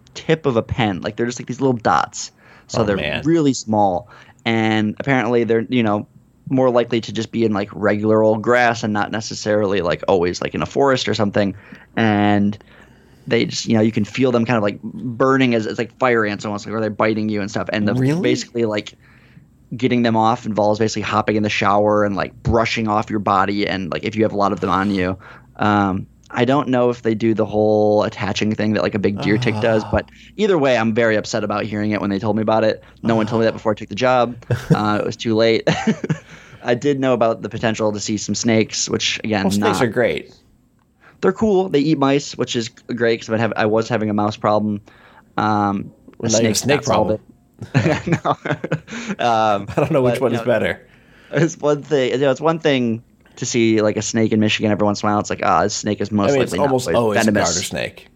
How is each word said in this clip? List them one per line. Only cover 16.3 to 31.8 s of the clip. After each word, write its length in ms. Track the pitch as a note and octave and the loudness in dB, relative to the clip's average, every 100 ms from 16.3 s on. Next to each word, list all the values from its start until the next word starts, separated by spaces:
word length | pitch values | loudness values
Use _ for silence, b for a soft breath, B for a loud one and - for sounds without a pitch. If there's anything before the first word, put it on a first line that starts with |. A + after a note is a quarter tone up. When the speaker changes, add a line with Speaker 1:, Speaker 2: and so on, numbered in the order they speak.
| G2+ A2 | -4 -6
Speaker 1:
almost, 200 | G2+ G#2 | -8 -8
like, 60 | |
where 100 | A2 | -4
they're 80 | G#2+ | -4
biting 400 | G#2 A2 A2 G#2+ | 0 0 0 -2
you 120 | G#2 | -4
and 80 | G2+ | -4
stuff. 180 | A2 F#2+ | -6 -4
And 140 | A2 G#2 | -2 0
the, 60 | |
Speaker 2:
Really? 280 | B2 C3 D#3+ | 0 0 0
Speaker 1:
basically, 440 | A#3 B2+ - A#2+ A#2 | 0 -2 -4 -4 -2
like, 280 | G#2+ G#2 - b b b b b _ - A#2 | -2 -8 -16 b b b b b _ -14 -4
getting 260 | B2+ B2 | 0 2
them 140 | A#2 A2+ | 2 4
off 280 | A2 A#2+ A2+ | 2 0 -2
involves 340 | G#2 G#2 G#2 | 0 0 2
basically 240 | A2 A2 | 0 -2
hopping 320 | G2 G#2 A2 G#2+ | -2 -2 0 0
in 60 | |
the 60 | G#2 | 0
shower 540 | - G#2 G2+ G#2 G#2 | 0 2 2 4 2
and, 120 | G#2 F#2+ | 0 -2
like, 260 | C#2+ - | -6 -6
brushing 440 | - A2+ A2+ - A2 | 0 2 0 -2 -2
off 220 | G#2 G2+ | -2 -2
your 100 | G#2+ | -4
body. 480 | G2+ G2 F#2+ G2+ G2 | 0 2 2 0 -2
And, 240 | F#2 F#2+ | -2 -4
like, 120 | - | -4
if 120 | F#2+ G#2 | -4 0
you 80 | |
have 100 | G#2+ | 0
a 40 | G#2 | 2
lot 140 | G2 | 0
of 80 | G2+ | 0
them 100 | G2 | 0
on 220 | F#2 G2+ | 0 0
you, 260 | G2 F2+ F#2 B B B - | 0 -2 -4 B B B -4
um, 500 | G#2 G#2 G2+ F#2+ G#2 - - | 0 2 2 -2 -8 -16 -12
I 100 | - A#2+ | -2 0
don't 240 | C#3 C3 | 2 2
know 200 | B2+ B2 | 0 0
if 120 | A#2+ | 0
they 100 | A#2 | -4
do 200 | A2+ A2+ | -2 0
the 120 | A2 G#2 | 0 0
whole 580 | G#2 G#2+ G#2+ G#2+ G#2 | 0 2 4 4 2
attaching 520 | G#2 - G2 G#2+ G#2+ G#2+ | 0 -2 -4 -2 -2 0
thing 180 | G#2+ | 0
that, 80 | G#2 | 0
like, 120 | F2 G#2+ | 0 0
a 40 | |
big 220 | G2+ G2+ | -2 -2
deer 160 | - A2 | 0 0
tick 160 | B2 A2 | 0 0
does, 220 | A2+ A2 G#2+ | 0 0 0
Speaker 2:
Ah. 40 | |
Speaker 1:
but 180 | G#2+ - B B - | -2 -4 B B -2
either 200 | G#3 F3+ | 0 2
way, 200 | C#3 A#2+ | 2 2
I'm 160 | A2+ | 0
very 220 | A2 A#2 G#2+ | 2 2 2
upset 260 | - A2+ | -2 -4
about 220 | G#2 G#2 G#2 | -4 -4 -4
hearing 260 | G#2 | -4